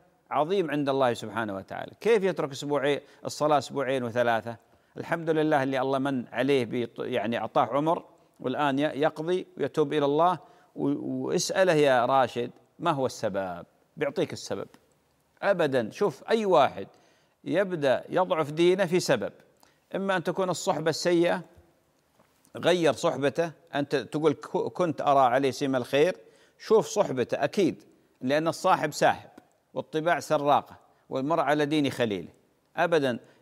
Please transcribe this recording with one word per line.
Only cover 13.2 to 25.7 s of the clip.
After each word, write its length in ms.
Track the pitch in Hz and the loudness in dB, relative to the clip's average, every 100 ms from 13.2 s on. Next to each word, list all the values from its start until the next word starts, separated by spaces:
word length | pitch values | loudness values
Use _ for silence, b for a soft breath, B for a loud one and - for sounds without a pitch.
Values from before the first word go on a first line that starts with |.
| 110 98 95 85 - _ _ - | -4 -4 -6 -8 -14 _ _ -6
بيعطيك 360 | 139 - 151 | -4 -2 -4
السبب 340 | 117 - 101 - - _ _ _ _ _ _ | -6 -8 -8 -8 -16 _ _ _ _ _ _
أبدًا. 500 | 190 185 151 131 107 | -2 0 2 0 -2
شوف، 320 | - 202 - - | -2 -2 -2 -2
أي 160 | 226 202 | -2 4
واحد 420 | 165 120 95 101 _ b b b b | 4 4 0 -14 _ b b b b
يبدأ 600 | 143 156 196 175 139 113 - | -4 -2 0 0 2 0 0
يضعف 420 | 160 180 165 143 | -2 0 0 -2
دينه 340 | 151 175 185 180 | 2 4 4 2
في 140 | 175 | 0
سبب، 340 | - 127 95 - _ _ b b _ 175 | 2 0 -2 -10 _ _ b b _ -6
إما 220 | 196 185 | -2 -2
أن 60 | |
تكون 260 | 165 170 185 | -2 -2 -2
الصحبة 400 | 165 190 151 160 | -2 -2 -2 -2
السيئة، 520 | 147 175 175 170 185 - - _ _ _ _ _ _ _ _ _ 120 | -2 2 4 2 0 -6 -20 _ _ _ _ _ _ _ _ _ -4
غير 360 | 123 180 156 | 0 2 2
صحبته، 580 | 123 170 127 139 143 170 - _ 143 | 2 -2 0 -2 -2 -4 -8 _ -6
أنت 200 | 143 143 | -2 -4
تقول: 380 | 107 156 156 | -4 0 0
"ك-، 240 | 139 - 185 | 0 -4 -4
كنت 440 | - - 180 135 | -4 -2 -2 0
أرى 180 | 139 139 | 2 4
عليه 320 | 127 127 135 | 6 4 0
سيم 240 | 123 139 | 0 -2